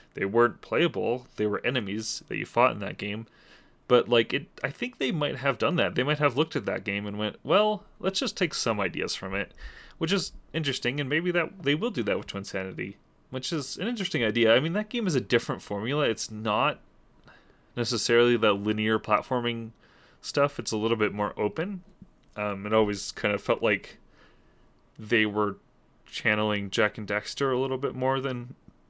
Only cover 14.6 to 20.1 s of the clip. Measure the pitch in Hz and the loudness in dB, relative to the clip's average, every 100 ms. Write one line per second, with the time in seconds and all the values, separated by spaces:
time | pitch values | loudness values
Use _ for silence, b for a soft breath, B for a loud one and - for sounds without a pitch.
14.6 | 156 185 214 240 202 143 95 196 - 101 | 4 -2 -2 -2 0 0 2 2 2 -6
15.6 | - 101 113 147 135 107 - 107 110 107 | -4 -6 -2 0 0 0 -6 -4 0 2
16.6 | 143 - - _ _ _ b b b b | 2 -2 -10 _ _ _ b b b b
17.6 | b - 117 113 - 120 120 120 110 101 | b -4 -2 0 4 6 6 6 4 4
18.6 | 104 107 110 110 - 107 - 127 120 117 | 0 0 2 0 2 0 0 -2 -2 -4
19.6 | 117 b b b b | -8 b b b b